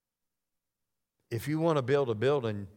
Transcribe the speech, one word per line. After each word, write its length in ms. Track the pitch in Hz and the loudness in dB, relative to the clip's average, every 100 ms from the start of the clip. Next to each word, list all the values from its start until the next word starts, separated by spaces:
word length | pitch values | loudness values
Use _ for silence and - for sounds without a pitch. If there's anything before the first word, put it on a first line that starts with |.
| _ _ _ _ _ _ _ _ _ _ _ _ - | _ _ _ _ _ _ _ _ _ _ _ _ -8
If 180 | 117 139 | -8 -4
you 120 | 156 | 0
want 180 | 165 151 | 2 2
to 40 | |
build 280 | 120 143 135 | 2 2 2
a 60 | 107 | 0
building, 520 | 123 147 117 104 98 | 2 2 0 -4 -8